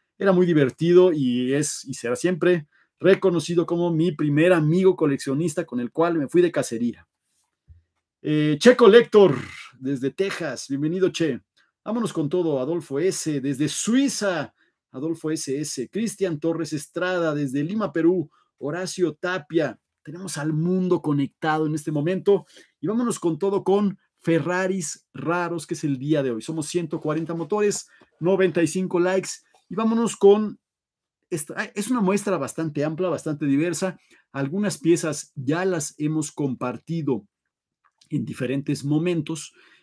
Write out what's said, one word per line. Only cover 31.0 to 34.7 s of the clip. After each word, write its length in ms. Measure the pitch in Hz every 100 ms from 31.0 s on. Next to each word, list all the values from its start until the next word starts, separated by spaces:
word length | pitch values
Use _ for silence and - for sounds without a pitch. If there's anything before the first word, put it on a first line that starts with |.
| _ _ _
esta, 360 | 170 - 165 208 -
es 160 | 202
una 100 | 247
muestra 380 | 185 196 202 175
bastante 440 | 131 - 160 147
amplia, 260 | 151 156 185
bastante 360 | 147 160 147 147
diversa, 540 | 139 170 165 190 180 _ _ _
algunas 480 | 139 139 185 208